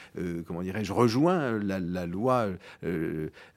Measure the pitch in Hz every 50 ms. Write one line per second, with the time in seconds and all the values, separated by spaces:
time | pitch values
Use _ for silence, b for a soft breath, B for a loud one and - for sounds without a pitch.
0 | B B - - 87 87 85 87 - - 87 85 92 92 98 110 107 87 - 113
1 | 120 117 110 127 151 175 185 175 143 123 113 107 104 95 95 95 90 85 90 90
2 | 90 85 87 98 113 127 127 123 113 101 90 87 B B B B - 82 87 80
3 | 82 85 82 78 78 - B B B B B